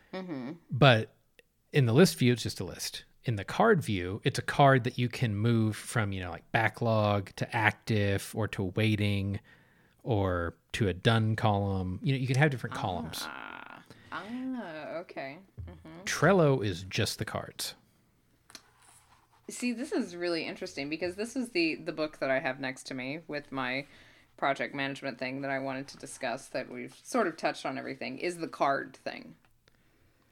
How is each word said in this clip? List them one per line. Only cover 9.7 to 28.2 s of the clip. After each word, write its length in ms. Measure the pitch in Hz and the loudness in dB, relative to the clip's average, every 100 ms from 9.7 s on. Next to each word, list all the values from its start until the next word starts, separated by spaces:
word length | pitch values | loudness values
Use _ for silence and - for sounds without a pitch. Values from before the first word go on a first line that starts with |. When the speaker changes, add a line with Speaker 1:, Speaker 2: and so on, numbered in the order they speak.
| _ _ _ | _ _ _
Speaker 2:
or 520 | - 104 95 87 85 - _ | -2 0 2 0 -2 -6 _
to 140 | - 101 | 0 0
a 60 | |
done 420 | 90 117 113 110 110 | 2 2 4 2 2
column. 640 | 110 101 101 95 92 92 | 2 2 2 0 -2 -2
You 100 | 147 | -2
know, 60 | 135 | -2
you 80 | 131 | 0
can 100 | 131 | 4
have 140 | 156 | 4
different 240 | 127 117 - | 2 -4 -4
columns. 480 | 107 87 80 87 - | -4 -4 -6 -8 -8
Speaker 1:
Ah. 560 | 65 52 50 - 50 - - - | -10 -12 -12 -14 -18 -20 -20 -12
Ah, 840 | 156 196 247 262 254 185 156 - 160 | -10 -8 -6 -6 -6 -8 -10 -8 -10
okay. 400 | 180 - 135 156 196 - - | -10 -10 -10 -12 -16 -14 -14
Mm-hmm. 360 | - 160 165 196 | -14 -16 -16 -10
Speaker 2:
Trello 580 | - 151 196 151 135 | 2 6 8 6 4
is 200 | 104 87 | 0 -4
just 340 | 95 - 101 - | -4 0 0 -2
the 80 | 110 | -4
cards. 480 | 101 - - - - _ _ _ _ _ _ _ - _ _ - - _ _ _ _ - | -6 -6 -8 -10 -10 _ _ _ _ _ _ _ -20 _ _ -20 -20 _ _ _ _ -14
Speaker 1:
See, 220 | - 247 | -4 -4
this 180 | 226 285 | -2 -2
is 240 | 381 196 175 | -2 -4 -4
really 280 | 175 165 | -2 -2
interesting 460 | 143 190 - - 143 | -4 -6 -8 -6 -6
because 260 | 156 180 185 | -4 -4 -4
this 200 | 233 262 | -6 -4
is 140 | 233 | -2
the, 260 | 180 160 147 | 2 2 0
the 160 | 165 | -4
book 260 | 156 156 - | -4 -4 -2
that 120 | 139 | 0
I 80 | 135 | 2
have 200 | 143 131 | 0 -2
next 240 | 135 127 - | -6 -8 -10
to 60 | 131 | -8
me 240 | 127 156 160 | -6 -8 -8
with 240 | 147 - | -8 -6
my 340 | 135 127 131 143 - - - _ - | -4 -2 -4 -6 -14 -20 -20 _ -2
project 360 | 143 139 123 | 0 0 -2
management 460 | 143 139 139 143 123 | -2 -2 -2 -6 -6
thing 220 | 127 135 | -6 -4
that 100 | 139 | -4
I 80 | 135 | -4
wanted 280 | 135 131 139 | -4 -6 -8
to 80 | - | -14
discuss 500 | 135 - 127 123 - | -16 -8 -6 -6 -6
that 220 | 135 127 | -8 -6
we've 240 | 123 127 - | -10 -12 -14
sort 240 | - 254 185 | -4 0 0
of 100 | 160 | 0
touched 280 | 160 143 151 | -4 -2 -6
on 120 | 131 | -6
everything, 400 | 123 135 120 | -8 -8 -8
is 200 | 131 | -6